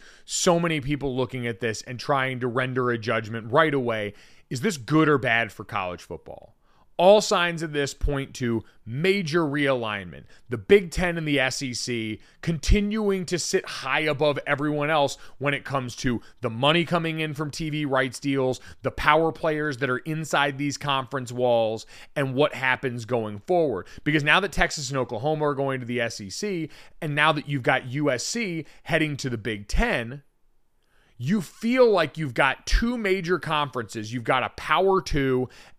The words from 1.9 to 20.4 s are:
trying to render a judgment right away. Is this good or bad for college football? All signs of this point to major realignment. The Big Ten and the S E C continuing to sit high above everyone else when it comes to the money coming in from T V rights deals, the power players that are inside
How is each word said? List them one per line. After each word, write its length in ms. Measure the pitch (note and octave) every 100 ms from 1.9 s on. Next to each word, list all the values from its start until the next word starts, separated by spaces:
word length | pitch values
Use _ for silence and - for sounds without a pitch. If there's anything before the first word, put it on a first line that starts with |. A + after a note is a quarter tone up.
| B2
trying 400 | - C#3 C3 B2+
to 60 | B2
render 440 | A#2 B2+ B2+ B2
a 60 | A#2+
judgment 540 | A2 A2+ A2 A#2 A2
right 220 | C#3 D#3+
away. 400 | C#3 A#2+ A2 G#2 - - - -
Is 120 | B2+
this 160 | G3 D3
good 320 | G#2+ D3+ D#3
or 80 | C#3+
bad 340 | B2 A2+ A2
for 120 | -
college 400 | G2+ G#2+ F#2 F2
football? 520 | - E2 - - - _ _ _ _ -
All 220 | F3+ G#3
signs 420 | - G3 F3 E3+
of 120 | D#3
this 200 | D3 C#3
point 400 | - - C#3 C3+ -
to 280 | A#2+ A2+ - - A2
major 560 | B2+ F#3 G3+ D#3+ E3+
realignment. 840 | D#3 D3 C#3 C3 A2 G2+ F2+ C#2+ - - -
The 100 | A#2
Big 340 | - G3+ F3
Ten 260 | - F3+ E3+
and 100 | D3+
the 140 | C#3
S 200 | B2+ -
E 120 | C3+
C 480 | A#2 - A#2+ A2 G#2+ - -
continuing 840 | - D#3+ - G#3 G#3 A3 G3+ F#3+ E3+
to 120 | F3
sit 280 | - F#3+ -
high 340 | - C3+ D3
above 400 | D#3 C#3 D3+ C3+ -
everyone 420 | C#3+ D3 D3+ D3
else 280 | D#3+ C#3 - - -
when 160 | C#3+
it 120 | C#3 -
comes 320 | C#3 B2 -
to 240 | C3 A#2 - -
the 100 | A#2+
money 360 | A2+ C#3+ E3+ D#3+
coming 340 | F3 D#3+ D#3+
in 140 | D#3
from 180 | C#3+ D3+
T 180 | - D#3+
V 140 | D3+
rights 340 | D3 C3 C3 -
deals, 440 | C#3+ C#3 C3 B2 - -
the 100 | C3
power 420 | - D3+ D#3 D#3+
players 460 | D#3 E3 D3+ D3+ B2
that 100 | C3+
are 80 | B2+
inside 600 | D#3+ D#3 D#3+ D#3+